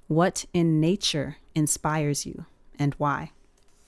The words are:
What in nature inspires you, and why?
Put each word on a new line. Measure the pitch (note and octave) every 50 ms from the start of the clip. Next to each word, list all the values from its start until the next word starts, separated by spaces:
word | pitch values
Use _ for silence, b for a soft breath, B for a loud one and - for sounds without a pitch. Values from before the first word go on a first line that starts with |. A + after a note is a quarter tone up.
| -
What | - D3+ D#3+ F3 D3 - - - - -
in | F3 E3+ E3 D#3+ D#3
nature | D#3 E3 F#3 G#3 - - - D3+ C3 - C#3+ - - - -
inspires | D#3+ D3+ D3 - - - D#3 D3+ D#3 D3+ D3 D3 - -
you, | - - - E3+ - _ _ _ - - -
and | C#3+ C#3+ C#3
why? | - D3+ C#3+ C#3+ C#3+ D#3 D#3 - _ - _ _ _ _ _ _ _ _